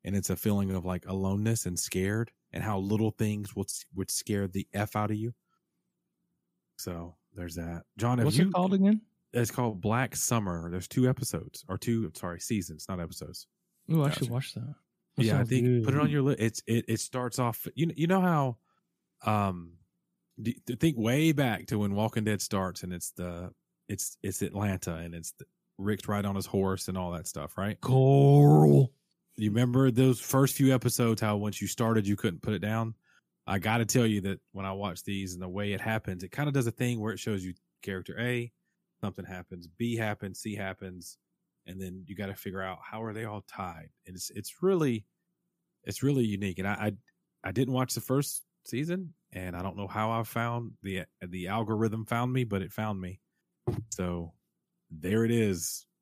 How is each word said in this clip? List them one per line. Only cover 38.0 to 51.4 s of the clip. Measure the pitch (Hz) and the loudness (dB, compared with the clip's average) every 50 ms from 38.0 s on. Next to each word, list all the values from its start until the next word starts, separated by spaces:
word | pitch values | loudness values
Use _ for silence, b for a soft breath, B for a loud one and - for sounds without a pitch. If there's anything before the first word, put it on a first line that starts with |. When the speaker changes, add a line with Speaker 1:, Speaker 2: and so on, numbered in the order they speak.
| 90 - - - | -8 -10 -6 -4
Speaker 1:
A, | 117 123 123 120 120 117 _ _ _ _ _ _ _ _ _ _ | -4 -2 -2 -4 -4 -8 _ _ _ _ _ _ _ _ _ _
something | - 98 87 - 90 | -6 -6 -6 -6 -12
happens, | 82 95 90 87 _ 92 87 87 | -10 -12 -12 -12 _ -16 -16 -16
B | 82 85 _ 120 117 117 | -20 _ _ -4 -2 -2
happens, | 113 113 107 104 - 104 98 98 - | -2 -2 -2 -4 -4 -8 -10 -10 -8
C | - 110 104 | -8 -8 -6
happens, | 101 98 95 92 _ 95 92 90 87 85 - - _ _ _ _ _ _ _ _ _ _ | -6 -6 -8 -8 _ -12 -14 -12 -14 -16 -18 -20 _ _ _ _ _ _ _ _ _ _
and | - 95 95 | -14 -12 -10
then | 95 92 90 95 90 | -10 -10 -10 -12 -14
you | - 101 | -14 -10
gotta | 95 104 98 98 | -8 -8 -8 -8
figure | - - 104 90 95 | -8 -10 -10 -8 -6
out | 95 92 92 - - | -8 -8 -8 -10 -14
how | - - 110 113 | -14 -10 -8 -8
are | 110 | -8
they | 104 110 113 | -8 -8 -8
all | 107 107 101 | -8 -8 -10
tied. | - - - - 95 90 82 80 78 78 _ _ _ | -12 -14 -12 -10 -10 -10 -10 -14 -18 -20 _ _ _
And | 95 92 | -18 -14
it's, | 90 - - | -12 -12 -10
it's | - 104 101 - - _ | -10 -12 -12 -12 -8 _
really, | 175 190 196 175 156 135 117 107 - _ _ _ _ _ _ _ _ _ _ _ _ _ _ _ _ | 0 2 2 2 2 0 0 -2 -6 _ _ _ _ _ _ _ _ _ _ _ _ _ _ _ _
it's | - - - 127 | -10 -6 0 0
really | 139 143 131 120 | 2 2 2 2
unique. | 107 101 95 104 98 87 95 | 0 -2 -4 -4 -4 -4 -4
And | 95 | -2
I, | 101 104 | -4 -2
I, | 98 107 107 98 101 _ _ _ _ _ _ _ _ - 95 | -2 -2 -4 -4 -6 _ _ _ _ _ _ _ _ -10 -4
I | |
didn't | 92 113 131 123 131 | -2 0 0 0 2
watch | 127 127 - - | 0 0 0 -2
the | 117 | -6
first | - - 131 139 147 - - - - _ _ _ _ | -2 0 0 0 0 -2 -6 -10 -12 _ _ _ _
season, | - - 123 151 170 175 190 185 160 - _ _ _ - | -8 -6 -4 -4 -2 -4 -6 -6 -10 -14 _ _ _ -10
and | 92 92 92 87 | -8 -8 -6 -6
I | 85 92 | -6 -6
don't | 98 85 | -6 -6
know | 98 101 | -6 -8
how | 90 95 107 110 110 | -6 -2 -2 0 0
I | 113 117 113 | 0 -2 -4
found | - - 117 117 120 117 120 120 110 110 _ - | -4 -4 -4 -2 -2 -2 -4 -6 -8 -12 _ -8
the, | 98 95 87 85 _ _ _ 95 | -6 -6 -6 -6 _ _ _ -12
the | 90 87 92 | -10 -8 -6